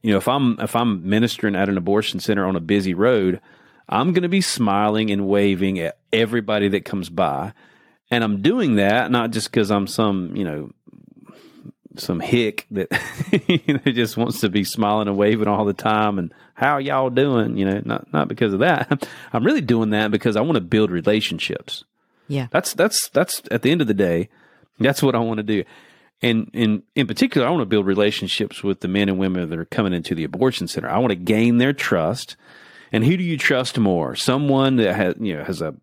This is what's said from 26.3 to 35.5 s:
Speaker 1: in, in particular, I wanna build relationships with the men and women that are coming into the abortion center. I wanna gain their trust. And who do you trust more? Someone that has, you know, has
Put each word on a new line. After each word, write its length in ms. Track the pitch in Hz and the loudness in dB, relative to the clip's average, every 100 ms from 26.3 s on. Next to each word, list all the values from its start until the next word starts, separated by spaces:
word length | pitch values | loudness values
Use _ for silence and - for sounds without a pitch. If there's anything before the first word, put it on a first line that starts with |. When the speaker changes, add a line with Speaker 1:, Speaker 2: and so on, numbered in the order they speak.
| 113 - | 0 -2
Speaker 1:
in, 280 | - 113 107 - | 0 0 0 -2
in 120 | - 123 | -2 -2
particular, 400 | 107 254 - 123 | 0 0 2 0
I 40 | |
wanna 160 | 170 104 | 0 0
build 180 | 107 95 | 0 2
relationships 760 | 98 104 - 95 - 104 - | 2 2 0 -6 -4 -6 -4
with 180 | 98 95 | -4 -4
the 80 | 90 | -2
men 200 | 95 101 | 0 0
and 80 | 92 | 0
women 320 | 95 90 82 | 0 -2 -4
that 80 | 82 | -6
are 60 | 82 | -6
coming 260 | - 101 | -2 0
into 220 | 87 80 | -2 -4
the 100 | 82 | -6
abortion 440 | 76 87 131 123 85 | -6 0 0 0 -6
center. 200 | - 82 | -6 -2
I 100 | 98 | 0
wanna 160 | 123 92 | 0 -2
gain 420 | 90 110 117 120 | 0 2 4 4
their 140 | 127 | 2
trust. 600 | 139 - 92 80 120 - - _ - - - - | 0 0 0 0 -4 -10 -18 _ -20 -20 -20 -4
And 140 | 113 | 0
who 120 | 117 180 | 2 2
do 60 | |
you 140 | 180 151 | -2 -2
trust 420 | - 135 127 131 | 0 0 0 0
more? 360 | 101 87 71 62 | 2 2 -2 -4
Someone 600 | - 131 147 135 135 127 | -2 0 2 2 2 4
that 180 | 104 | 2
has, 200 | 92 92 - | 2 0 0
you 180 | 107 78 | -4 -4
know, 80 | |
has 160 | 73 | -6